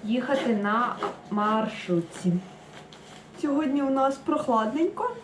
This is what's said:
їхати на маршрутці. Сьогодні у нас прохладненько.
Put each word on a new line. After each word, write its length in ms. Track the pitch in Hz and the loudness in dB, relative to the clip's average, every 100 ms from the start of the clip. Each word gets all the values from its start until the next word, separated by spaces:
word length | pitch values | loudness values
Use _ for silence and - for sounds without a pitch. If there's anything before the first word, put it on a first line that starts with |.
їхати 520 | 208 240 247 269 247 214 | 0 -2 2 0 2 2
на 400 | 202 220 247 - - - - | 2 2 0 -2 -6 -8 -4
маршрутці. 1040 | 208 214 220 220 - - 175 165 - 185 175 - - - - - - - - - - | 0 2 2 0 -4 0 0 0 -2 0 0 -2 -18 -20 -20 -20 -20 -20 -20 -20 -6
Сьогодні 400 | 294 277 302 285 | 0 2 2 2
у 80 | 269 | 2
нас 280 | 269 269 269 | 4 2 2
прохладненько. 960 | - 302 - 226 220 277 349 - 494 480 | 0 0 4 2 2 2 0 0 -4 -4